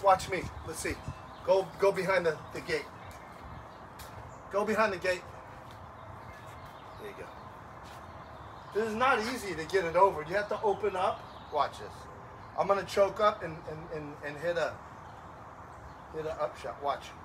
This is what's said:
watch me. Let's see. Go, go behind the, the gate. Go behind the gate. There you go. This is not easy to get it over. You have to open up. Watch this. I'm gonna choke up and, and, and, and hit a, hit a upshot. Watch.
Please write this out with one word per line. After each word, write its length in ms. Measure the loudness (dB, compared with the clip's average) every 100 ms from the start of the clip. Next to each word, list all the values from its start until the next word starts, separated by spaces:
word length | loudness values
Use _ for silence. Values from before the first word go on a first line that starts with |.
watch 260 | 8 8 6
me. 120 | -2 -2 -8 -8
Let's 120 | -4
see. 160 | -4 -4 -6 -10 -12 -4 6
Go, 200 | 6 6 6
go 140 | 6
behind 320 | 6 4 6 4
the, 120 | 0 -6
the 60 | -8
gate. 240 | -2 -2 -2 -12 -14 -14 -14 -14 -12 -12 -14 -16 -16 -14 -14 -12 -14 -14 -2
Go 140 | 2 4
behind 260 | 4 4
the 60 | 4
gate. 240 | 0 0 -4 -14 -14 -14 -14 -14 -14 -14 -14 -14 -14 -14 -14 -14 -14 -14 -14 -12
There 100 | -12
you 60 | -10
go. 80 | -12 -12 -14 -14 -14 -14 -14 -14 -12 -14 -14 -14 -14 -14 -4 -2
This 120 | 0
is 60 | 4
not 240 | 6 6
easy 360 | 2 -2 -4 -4
to 80 |
get 220 | 2 2 4
it 100 | 8
over. 300 | 8 8 0
You 80 | 0
have 140 | 0
to 120 | 2
open 340 | 2 4 2 2
up. 260 | 2 0 -8 -14 -4
Watch 260 | 0 0 0
this. 140 | -12 -12 -14 -14 -14 -14 -6 0
I'm 80 | 4
gonna 160 | 4
choke 380 | 4 6 6 6
up 200 | 4 4
and, 140 | -4 -6 -8
and, 80 | -10 -6 -6
and, 180 | -6 -8 -8
and 120 | -2
hit 140 | 0 2
a, 160 | 0 -2 -14 -16 -14 -14 -14 -16 -16 -16 -16 -16 -14 -16 -10
hit 120 | -6 -4
a 80 | -2
upshot. 420 | -4 -4 -10 -2
Watch. 220 | -2 -2 -6 -14